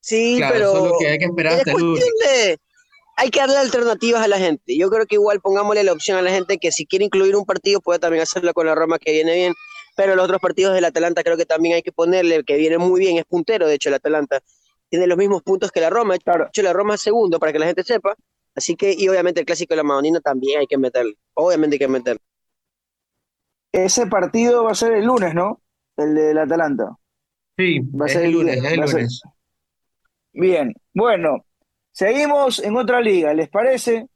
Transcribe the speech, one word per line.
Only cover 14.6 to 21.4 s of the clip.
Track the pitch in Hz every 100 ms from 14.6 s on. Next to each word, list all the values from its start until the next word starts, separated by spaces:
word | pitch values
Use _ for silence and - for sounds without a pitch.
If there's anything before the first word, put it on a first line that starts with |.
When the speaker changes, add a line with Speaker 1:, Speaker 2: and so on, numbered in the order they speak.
| _ _ _
Speaker 1:
Tiene | 165 180
los | 175
mismos | 202 196
puntos | - 190 196
que | -
la | 165
Roma, | 202 226 180
Speaker 3:
Claro. | - 175
Speaker 1:
de | 151
hecho, | -
la | 185
Roma | 175 208 208
es |
segundo, | - 226 208 165
para | 156
que | 151
la | 156
gente | 185
sepa. | 185 226 196 208 _ _ _ -
Así | -
que, | 170 196 185
y | 196
obviamente | 190 175 170
el | 156
clásico | 165 175
de | 160
la |
Madonina | 147 139 147 170
también | 147 131 135 147
hay | 143
que | 139
meterle, | 127 127 117 104 _
obviamente | -